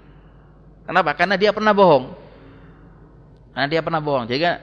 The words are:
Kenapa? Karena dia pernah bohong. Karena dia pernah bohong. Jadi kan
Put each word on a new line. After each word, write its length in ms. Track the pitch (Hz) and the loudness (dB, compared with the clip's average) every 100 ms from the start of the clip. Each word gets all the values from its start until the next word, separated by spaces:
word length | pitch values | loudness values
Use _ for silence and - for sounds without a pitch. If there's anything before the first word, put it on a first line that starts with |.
| - - - - - - - - | -20 -20 -20 -20 -20 -20 -20 -20
Kenapa? 320 | - 165 170 143 | -4 -2 0 0
Karena 240 | 175 202 | -2 0
dia 160 | 208 208 | 0 0
pernah 160 | 214 | 0
bohong. 400 | 202 190 143 127 - - - - - - - - - - - - - - - | 4 6 4 2 -10 -20 -20 -20 -20 -20 -20 -20 -20 -20 -20 -20 -20 -16 -6
Karena 120 | 139 | -4
dia 80 | 160 | -2
pernah 240 | 160 165 | -2 -4
bohong. 240 | 151 139 113 | -2 -4 -4
Jadi 120 | 127 | -2
kan 120 | 175 165 | -2 -4